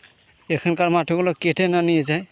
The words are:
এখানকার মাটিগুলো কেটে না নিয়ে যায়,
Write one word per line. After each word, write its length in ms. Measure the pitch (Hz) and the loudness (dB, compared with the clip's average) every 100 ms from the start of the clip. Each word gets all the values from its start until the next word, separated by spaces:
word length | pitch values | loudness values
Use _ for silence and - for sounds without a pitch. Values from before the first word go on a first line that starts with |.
| - _ _ _ - | -20 _ _ _ -6
এখানকার 380 | 160 175 165 175 170 | -4 -2 0 2 0
মাটিগুলো 340 | 151 170 180 160 | 0 0 -2 -2
কেটে 220 | 175 160 185 | -2 0 0
না 60 | 175 170 | 2 2
নিয়ে 160 | 165 143 | 2 0
যায়, 140 | 160 190 | -4 -6